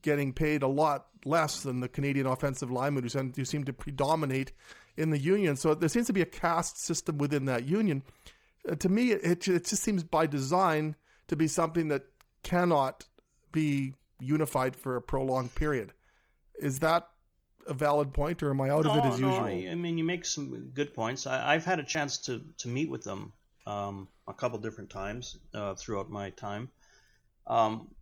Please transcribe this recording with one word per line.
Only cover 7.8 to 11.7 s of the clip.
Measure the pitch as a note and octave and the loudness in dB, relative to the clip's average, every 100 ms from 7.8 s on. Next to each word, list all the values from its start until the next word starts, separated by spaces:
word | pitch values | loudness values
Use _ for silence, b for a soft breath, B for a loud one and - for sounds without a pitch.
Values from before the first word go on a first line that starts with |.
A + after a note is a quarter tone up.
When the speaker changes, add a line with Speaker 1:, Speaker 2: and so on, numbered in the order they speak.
| G#3+ C#3 - b b b b b - | 2 0 -4 b b b b b -6
Speaker 1:
Uh, | E3 | 0
to | F#3 | 2
me, | G#3 B3 | 4 4
it, | G3+ | 4
it | E3 F3 | 2 2
ju-, | G3 | 4
it | F3 | 2
just | - G3+ | 2 -2
seems | - G3 | 0 0
by | D#3+ D#3 D#3+ | 2 2 2
design | C#3+ C3+ F3+ F#3 D3+ D#3 D3+ b b b | 0 2 4 4 2 0 -6 b b b
to | D3+ | 0
be | D#3 | 2
something | - D#3+ | 2 2